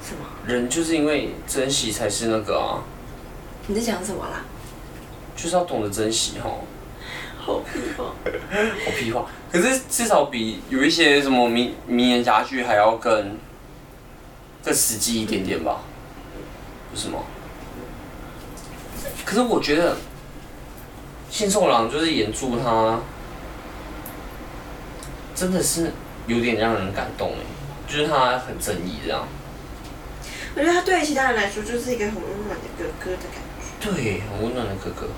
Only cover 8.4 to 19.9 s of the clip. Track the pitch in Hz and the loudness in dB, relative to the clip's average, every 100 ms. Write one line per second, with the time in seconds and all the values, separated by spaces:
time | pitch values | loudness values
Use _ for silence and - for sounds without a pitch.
8.4 | - 202 220 208 - 143 117 113 - - | -2 2 2 2 -2 0 0 0 -2 -10
9.4 | - 175 220 262 - - 226 175 - 120 | 0 4 6 4 0 0 6 6 6 2
10.4 | 110 104 - 131 147 170 151 143 139 127 | -2 -2 -2 4 4 8 8 8 8 6
11.4 | 120 117 123 - - 120 123 123 120 110 | 6 6 2 -2 2 4 6 6 6 4
12.4 | 120 131 120 104 107 113 120 110 101 104 | 4 -2 4 8 8 6 4 2 2 -6
13.4 | - - - - - - - - - - | -12 -18 -18 -18 -18 -18 -18 -18 -18 -18
14.4 | - - - 147 - 110 110 113 110 104 | -18 -8 0 2 4 2 2 2 2 0
15.4 | 92 - 67 - - - - - - - | 0 0 0 -2 -6 -14 -16 -16 -14 -14
16.4 | - - - - - - - - - - | -14 -14 -14 -14 -10 -8 -6 -6 -8 -12
17.4 | - - - 98 98 - - - - - | -14 -14 -12 -12 -12 -12 -12 -12 -12 -12
18.4 | - - - - - - - - - 202 | -14 -12 -12 -12 -12 -8 -8 -6 2 4
19.4 | 247 170 - 151 170 | 6 4 4 6 6